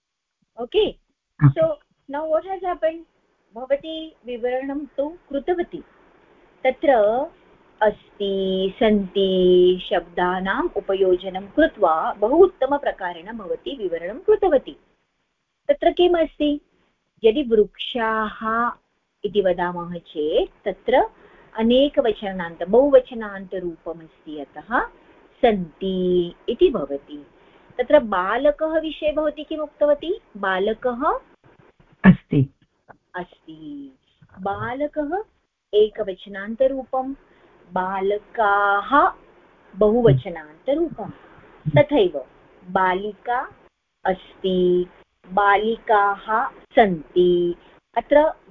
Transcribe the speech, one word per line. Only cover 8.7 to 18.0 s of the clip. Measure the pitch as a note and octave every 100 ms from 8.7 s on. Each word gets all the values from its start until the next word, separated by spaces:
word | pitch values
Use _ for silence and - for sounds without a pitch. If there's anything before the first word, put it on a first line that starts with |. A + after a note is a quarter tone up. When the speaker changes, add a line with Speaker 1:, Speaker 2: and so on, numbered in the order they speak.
| F#3+
Speaker 1:
सन्ति | A3 G#3 F#3 G3+ F#3+ F#3 F3+ F3+ F3+ F#3 -
शब्दानाम् | F#3 E3+ - F3+ F#3 F#3+ A#3 F4 -
उपयोजनं | G3 G3 F#3+ F3+ F#3+ F#3 G3
कृत्वा | - D#4 A3+ F3+ D#3+ G#3+
बहु | G3+ G#3
उत्तमप्रकारेण | D4+ F#4 - C4 C#4 A#3 - F#3 E3+ F3+
भवती | A3+ F#3 E3 - C4+
विवरणं | F#3+ E3 E3+ B3
कृतवती। | F#4+ G#4+ F#4+ D4 - C#3+ _ _ _ _ _ _ _ _ -
तत्र | C#4+ E4
किम् | - F4+ F4
अस्ति? | D#4 - D4+ D4 - _ _ _ _ _
यदि | A3 A3
वृक्षाः | B3 A3 G3+ - - B3